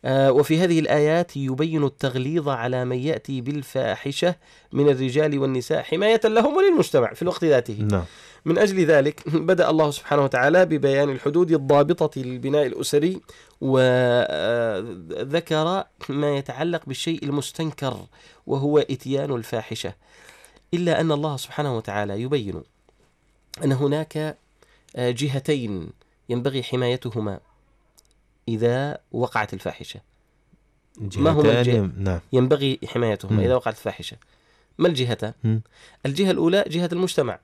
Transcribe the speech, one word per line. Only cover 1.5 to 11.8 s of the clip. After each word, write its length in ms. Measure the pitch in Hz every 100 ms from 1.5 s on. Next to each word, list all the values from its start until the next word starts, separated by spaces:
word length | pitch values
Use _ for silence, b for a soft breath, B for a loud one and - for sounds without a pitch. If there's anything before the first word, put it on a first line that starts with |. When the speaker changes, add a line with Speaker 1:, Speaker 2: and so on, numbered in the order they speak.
| 131 160 160
Speaker 1:
التغليظ 640 | 143 135 139 127 131 170 143
على 360 | 131 120 127
من 120 | 127 127
يأتي 440 | 139 - - 135
بالفاحشة 920 | 120 147 135 135 120 98 139 139 175 175 b b b
من 160 | 127 147
الرجال 500 | 131 131 131 151 143
والنساء 440 | 135 131 120 -
حماية 380 | - 160 208 220
لهم 320 | 220 220 233 320
وللمجتمع 580 | 392 330 - 143 113
في 80 | -
الوقت 220 | 175 -
ذاته. 420 | 170 117 120 107 107
Speaker 2:
نعم. 140 | 101 82 B B B
Speaker 1:
من 140 | - 175
أجل 260 | 208 190
ذلك 440 | 160 151 139 147 -
بدأ 420 | 156 160 180 175
الله 200 | 156 151
سبحانه 340 | 143 - 147
وتعالى 420 | 139 131 135 175 185
ببيان 440 | 156 139 135 143
الحدود 420 | 131 143 156 175
الضابطة 680 | 160 135 143